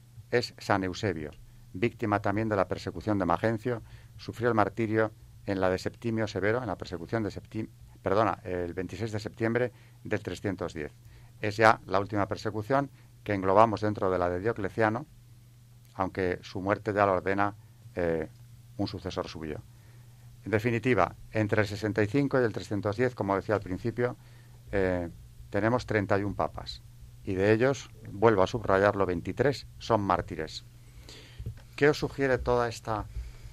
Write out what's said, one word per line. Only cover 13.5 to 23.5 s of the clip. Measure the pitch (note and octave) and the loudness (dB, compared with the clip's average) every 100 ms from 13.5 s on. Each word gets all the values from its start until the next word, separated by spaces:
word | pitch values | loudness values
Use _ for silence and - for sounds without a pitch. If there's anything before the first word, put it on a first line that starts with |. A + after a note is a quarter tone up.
| F#2+ A2+ G2 | 8 6 4
dentro | G#2+ G#2 G2 | -2 0 0
de | F2+ | 2
la | F2 | 0
de | F2+ | 0
Diocleciano, | G#2 A2+ F#2+ - A2 A2 - - - - - - - - - | -2 -2 -4 0 0 0 -6 -18 -20 -20 -20 -20 -20 -20 -12
aunque | - F#2+ F2+ F2+ - | -6 -4 -2 -2 -4
su | - G2+ | -8 -6
muerte | F#2 G#2 G#2+ | -2 -2 0
ya | G2+ G2+ | 2 4
la | |
ordena, | F2+ F2 G2 G2+ G2+ - - - | 2 0 0 0 -4 -16 -20 -10
eh, | - E2+ E2 D#2 - - - - - | -4 0 -2 -4 -12 -20 -20 -14 -6
un | G2 | -6
sucesor | F#2 F2+ F2+ - | -6 -8 -6 -8
suyo. | E2 D#2 - - - - - - - - - | -8 -8 -10 -12 -20 -20 -20 -20 -20 -20 -16
En | - | -2
definitiva, | G#2 B2 A#2 B2+ G#2+ E2+ - - | 0 2 0 2 4 2 0 -6
entre | A2 G#2 A2 | -2 2 2
el | G2 | 2
sesenta | G#2 G#2+ G#2 | 0 -2 0
y | G#2+ | 2
cinco | C#3 C#3 C3+ | 2 2 2
y | |
el | A#2 | 2
trescientos | G2+ - G2+ G#2 G2+ | -2 -6 -2 -2 0
diez, | B2+ | 0
como | B2 G2 G2 | 0 0 0
decía | F2+ | 2